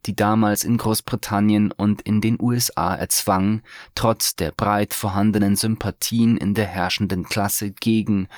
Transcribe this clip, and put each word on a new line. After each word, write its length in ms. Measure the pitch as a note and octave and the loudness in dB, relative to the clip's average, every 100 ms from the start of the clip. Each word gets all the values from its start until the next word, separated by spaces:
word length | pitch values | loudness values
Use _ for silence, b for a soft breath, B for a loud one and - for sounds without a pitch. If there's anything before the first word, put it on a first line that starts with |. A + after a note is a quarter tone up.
| - | -6
die 80 | |
damals 480 | G2 G#2 A2 G#2+ G#2 | 0 2 4 2 2
in 140 | F#2 A#2 | 0 0
Großbritannien 960 | A2+ - - A2+ - G2+ G#2+ G#2 G#2+ | 0 -2 -4 -8 -2 2 4 4 2
und 300 | - G#2 G2+ | 0 0 0
in 180 | - G#2+ | 0 0
den 160 | A2+ A#2 | 0 0
U 120 | A#2+ | 0
S 240 | A#2+ - - | 0 -2 -2
A 180 | F2 | -2
erzwang, 680 | D#2 - - - F#2+ G2 A2 B B B - | -2 -2 -2 0 2 2 0 B B B -2
trotz 400 | A2+ A2+ - - | 0 0 -2 -2
der 160 | D#2+ | -4
breit 420 | - G2+ G#2 G#2 | -2 0 2 0
vorhandenen 640 | - G#2 G2 G#2+ G#2 G2+ G2+ | -2 -2 2 2 4 2 2
Sympathien 800 | A2 A2+ G2+ - - A#2 A#2 A#2 | 0 -2 -4 -4 -2 2 2 2
in 180 | G2+ | 0
der 120 | G2+ F#2+ | 0 -2
herrschenden 580 | G2 F2+ - G2 F#2 | -2 -2 -2 -2 -2
Klasse 480 | E2 G#2+ G2+ - G#2 | -4 -2 -2 -2 -6
gegen 560 | - A2+ A2 G#2+ G2+ F#2+ | -4 0 2 2 0 -2